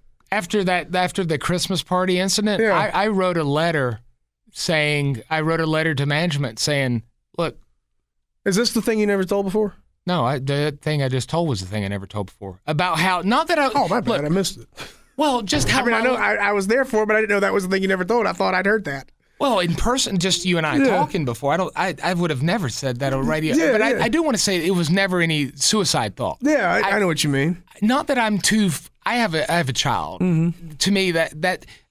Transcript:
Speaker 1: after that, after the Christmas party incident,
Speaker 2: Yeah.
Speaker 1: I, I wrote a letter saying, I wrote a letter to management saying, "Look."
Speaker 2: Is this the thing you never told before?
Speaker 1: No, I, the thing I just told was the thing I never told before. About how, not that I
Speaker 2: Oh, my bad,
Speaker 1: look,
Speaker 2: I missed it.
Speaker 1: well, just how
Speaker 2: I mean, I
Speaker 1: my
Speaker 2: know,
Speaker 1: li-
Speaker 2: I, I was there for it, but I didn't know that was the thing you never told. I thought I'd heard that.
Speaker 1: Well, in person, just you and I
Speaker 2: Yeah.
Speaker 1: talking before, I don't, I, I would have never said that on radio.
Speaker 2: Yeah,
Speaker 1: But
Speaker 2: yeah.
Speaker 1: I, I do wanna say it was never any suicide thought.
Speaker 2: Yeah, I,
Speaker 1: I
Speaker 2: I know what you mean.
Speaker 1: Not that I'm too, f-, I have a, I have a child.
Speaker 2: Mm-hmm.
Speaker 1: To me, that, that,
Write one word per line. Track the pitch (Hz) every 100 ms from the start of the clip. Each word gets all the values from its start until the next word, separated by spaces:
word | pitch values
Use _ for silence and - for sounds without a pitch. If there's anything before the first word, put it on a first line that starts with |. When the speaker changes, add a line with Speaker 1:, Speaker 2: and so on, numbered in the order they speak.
| - _ -
Speaker 1:
after | 202 175 214
that, | 185 180 160 180
after | 180 190 180
the | 151
Christmas | - 175 - 185
party | - 180 185 180
incident, | 190 202 214 202
Speaker 2:
Yeah. | 220
Speaker 1:
I, | 180 202 180 208
I |
wrote | 196 185 170
a |
letter | 147 143 170 160 127 113 - _ _ _ _
saying, | - - 156 147 147 143 131 -
I | 160
wrote | 156 165
a | 160
letter | 156 160
to | 143 143
management | 147 175 139 139 113
saying, | - 143 131 120 - _ _ -
"Look." | 165 - - _ _ _ _ _ _ _ -
Speaker 2:
Is | 185
this | 240
the | 233
thing | 226 220
you | 208
never | 196 185
told | 202 196
before? | 208 208 - _ _ -
Speaker 1:
No, | 180 123
I, | 139
the | 135 143 147 139
thing | - 151
I | 135
just | 127 120
told | 165 170
was | 110
the | 92
thing | 107
I | 98
never | 101 95
told | 107 95
before. | - 98 92 -
About | 156 180 160
how, | 180 180
not | 180 254 320
that | 330
I | 269 277
Speaker 2:
Oh, | 196
my | 220
bad, | 220
Speaker 1:
look, | 202 147
Speaker 2:
I |
missed | 180 190 -
it. | 110 - - - _ -
Speaker 1:
well, | 302 247
just | 208 294 214
how | 240
Speaker 2:
I | 233
mean, |
I | 226
Speaker 1:
my | 240
Speaker 2:
know, |
Speaker 1:
li- | 247
Speaker 2:
I, | 208 208
I | 202
was | 208 196
there | 240 262
for | 214
it, | 214
but | 214
I |
didn't | 214
know | 202
that | 196
was | 190
the | 185
thing | 190
you | 190
never | 190 180
told. | 233 196
I |
thought | 175 190
I'd | 185 190
heard | 220 170
that. | 139 - _ _ -
Speaker 1:
Well, | 277 214
in | 175 170
person, | 220 262 - 190
just | 185 180 185
you | 175
and | 156
I | 143
Speaker 2:
Yeah. | 139
Speaker 1:
talking | 202 302 185 139
before, | 113 139
I | 165
don't, | 180 -
I, | 185 147
I | 156 175
would | 175
have | 139
never | 151 220 147
said | - 135 123
that | 139
on | 135 135
radio. | 156 156 294
Speaker 2:
Yeah, | 320
Speaker 1:
But | 220
Speaker 2:
yeah. | 220 233
Speaker 1:
I, | 233
I |
do | 302
wanna | 320 226
say | - 185 160
it |
was | 185 160
never | 185 196 180
any | 165 156 139 139
suicide | - 220 175 151 117 -
thought. | 107 69
Speaker 2:
Yeah, | 269 302 190
I, | 180 196
Speaker 1:
I | 202
Speaker 2:
I |
know | 190
what | 151
you | 151
mean. | 139 147 175 - -
Speaker 1:
Not | 208 262 -
that | 262
I'm | 220 208
too, | - 220 202
f-, | 143 - _ -
I | 240
have | 226 160
a, | -
I | 170
have | 135
a |
child. | 127 143 107 78 90
Speaker 2:
Mm-hmm. | 180 165 165 165 170 151
Speaker 1:
To | 190
me, | 196 190
that, | 165 160 151
that, | 180 185 - - _